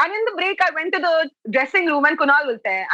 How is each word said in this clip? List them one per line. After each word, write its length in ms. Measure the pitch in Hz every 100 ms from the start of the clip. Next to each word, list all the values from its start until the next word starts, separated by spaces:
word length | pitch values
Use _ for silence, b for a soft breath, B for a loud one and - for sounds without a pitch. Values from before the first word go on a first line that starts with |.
and 120 | 320
in 120 | 415 453
the 60 | 381
break, 220 | 370 392
I 120 | 370
went 200 | 311 330
to 60 | 381
the 300 | 339 320 311 - -
dressing 360 | 254 - 392 339
room 180 | 285
and 140 | 285 311
Kunal 280 | 285 285 285
was 120 | 226
there. 220 | 220 190 185